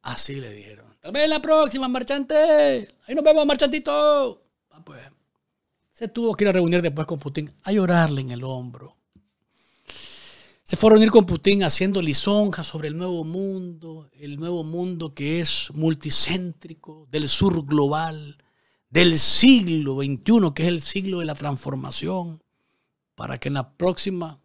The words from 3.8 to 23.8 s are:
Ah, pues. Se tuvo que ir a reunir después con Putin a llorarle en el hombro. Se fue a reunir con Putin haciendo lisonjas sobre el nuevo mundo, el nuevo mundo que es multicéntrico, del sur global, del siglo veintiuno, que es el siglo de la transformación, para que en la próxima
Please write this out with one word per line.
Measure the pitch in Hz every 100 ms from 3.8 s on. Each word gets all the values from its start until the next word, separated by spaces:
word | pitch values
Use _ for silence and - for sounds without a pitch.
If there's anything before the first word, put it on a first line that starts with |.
| - 294 302 294 254 - _ _ _
Ah, | 156
pues. | 165 135 - _ _ _ _ _ _ _ _
Se | _ 226
tuvo | 233 233
que | 202
ir | 208
a |
reunir | 185 170 175
después | 170 147 156
con | 156
Putin | 143 143 151 _
a | -
llorarle | 208 180 175 160 139
en | 131
el | 120
hombro. | 131 127 123 120 113 _ _ _ _ _ _ _ _ _ - - - - - - _ _
Se | - -
fue | 220
a |
reunir | 214 220
con | 220 180
Putin | 175 196 202
haciendo | 175 - 190 196
lisonjas | 165 143 - 208 208 170 156
sobre | 160 151
el | 156
nuevo | 180 175
mundo, | 160 180 196 190 180 165 165 160 143
el | 139 147 143
nuevo | 165 175
mundo | 156 170 180 175 160
que | 139 143 170
es | 160 - -
multicéntrico, | 143 160 156 151 - - 180 180 - 165 160 - 156 147
del | 151 147
sur | - 196 165 139
global, | 151 139 151 160 156 147 - _ _ _ _ _
del | 147 175 156
siglo | - - 247 254 180 160 139 135
veintiuno, | 139 131 - 233 175
que | 143
es | 165
el | 175
siglo | - 196 196 180
de | 160
la |
transformación, | 143 147 135 - 135 135 131 160 185 170 160 _ _ _ _ _ _ _
para | _ - 131
que | -
en |
la | 139 131
próxima | _